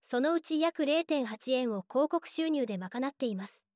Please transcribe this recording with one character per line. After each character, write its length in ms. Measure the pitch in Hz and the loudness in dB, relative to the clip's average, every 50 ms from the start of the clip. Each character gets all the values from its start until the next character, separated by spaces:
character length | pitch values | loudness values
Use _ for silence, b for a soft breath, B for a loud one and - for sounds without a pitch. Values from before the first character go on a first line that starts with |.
| _ | _
そ 160 | - - 247 | -2 0 2
の 140 | 254 302 339 | 2 4 2
う 80 | 330 | 2
ち 180 | 330 - 320 302 | 0 0 0 2
約 260 | 320 339 - - 311 | 2 2 2 2 2
零 200 | 277 294 330 339 | 2 2 2 2
点 200 | - 320 294 254 | 2 0 0 0
八 280 | 220 220 220 - 247 262 | -2 -6 -8 -2 0 0
円 180 | 254 254 233 | 2 2 0
を 140 | 214 196 185 _ | -2 -4 -6 _
広 200 | - 254 294 302 | 0 2 2 2
告 180 | - 339 - - | 2 -2 -2 -2
収 220 | - - 320 320 | -2 -2 0 2
入 160 | 311 285 254 | 2 2 0
で 120 | 220 208 185 | 0 -2 -6
賄 300 | 185 185 - 247 262 277 | -6 -6 -4 -2 -4 -4
っ 40 | - | -2
て 100 | _ 269 | _ -2
い 120 | 240 208 185 | -2 -2 -2
ま 100 | 196 202 | -6 -8
す。 180 | - - - _ _ | -10 -12 -14 _ _